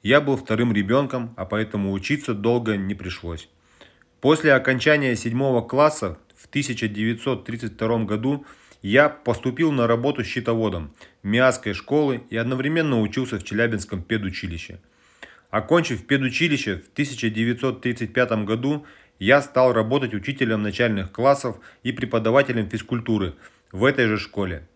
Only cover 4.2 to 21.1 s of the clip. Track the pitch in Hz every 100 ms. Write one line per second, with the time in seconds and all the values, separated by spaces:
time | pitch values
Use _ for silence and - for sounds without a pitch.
4.2 | 135 156 156 135 135 127 151 151 135 113
5.2 | 120 117 139 123 117 131 151 147 98 82
6.2 | _ _ - 143 135 117 110 101 110 113
7.2 | 139 117 - 117 110 - 110 117 104 107
8.2 | 127 143 - - - - 98 123 147 -
9.2 | - 113 127 120 160 139 117 117 131 -
10.2 | 117 - 113 113 110 92 76 _ - _
11.2 | 101 117 131 123 107 95 - 147 143 120
12.2 | - 113 117 127 135 165 156 120 104 135
13.2 | 123 104 - 104 117 107 90 98 87 110
14.2 | 95 87 92 85 - 90 _ _ _ _
15.2 | - - _ 104 - 170 - 107 - 139
16.2 | 131 131 170 143 - 90 - - 143 127
17.2 | 113 104 117 120 135 131 123 117 110 127
18.2 | 123 110 104 113 135 147 - - _ _
19.2 | 101 143 143 127 127 117 110 135 127 104
20.2 | 95 135 120 110 104 98 120 101 90